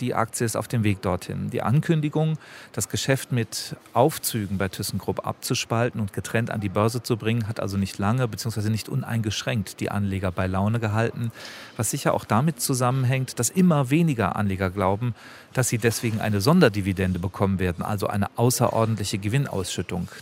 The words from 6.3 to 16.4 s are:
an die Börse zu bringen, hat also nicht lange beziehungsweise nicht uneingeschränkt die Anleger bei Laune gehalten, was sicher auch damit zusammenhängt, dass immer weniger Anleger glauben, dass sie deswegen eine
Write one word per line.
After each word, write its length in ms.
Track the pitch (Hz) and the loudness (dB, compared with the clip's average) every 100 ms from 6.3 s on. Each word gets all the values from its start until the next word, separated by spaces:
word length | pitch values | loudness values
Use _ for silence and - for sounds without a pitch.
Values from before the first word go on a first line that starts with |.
| 113 117 | -2 0
an 100 | 104 | -2
die 100 | 101 | -2
Börse 300 | 101 113 120 | 2 2 0
zu 140 | - 110 | -2 -2
bringen, 300 | 110 117 107 | 0 0 -2
hat 140 | - | -4
also 160 | 98 98 | -4 -2
nicht 220 | 95 - | -2 0
lange 280 | 101 127 120 | 0 0 -2
beziehungsweise 440 | 92 113 107 104 | -4 -6 -2 -2
nicht 180 | 107 - | -2 -2
uneingeschränkt 880 | 135 - 117 107 - 131 113 92 - | -4 -2 -2 -2 -4 -2 -2 -4 -6
die 120 | 107 | -4
Anleger 420 | 101 98 95 95 | -2 -2 0 -2
bei 160 | 95 92 | -2 -2
Laune 320 | 92 104 117 | 0 0 0
gehalten, 500 | 110 110 113 - 117 - - - - - | 0 0 0 -2 -6 -8 -14 -16 -12 -6
was 140 | 117 | -4
sicher 240 | 139 - | -2 0
auch 100 | - | 0
damit 360 | - 107 160 - | 2 2 2 0
zusammenhängt, 800 | - 127 123 135 123 131 127 - | 0 0 2 2 2 0 -2 -2
dass 120 | 117 | 0
immer 400 | 185 180 147 123 | 4 6 6 4
weniger 440 | 156 165 113 92 | 4 4 2 0
Anleger 360 | - 101 92 92 | 0 0 0 -2
glauben, 440 | 98 92 101 123 - - - - | 0 0 2 -2 -6 -12 -20 -6
dass 160 | 131 120 | -2 0
sie 100 | 117 | 2
deswegen 420 | 113 - 117 110 | 0 0 -2 0
eine 200 | 107 101 | 0 2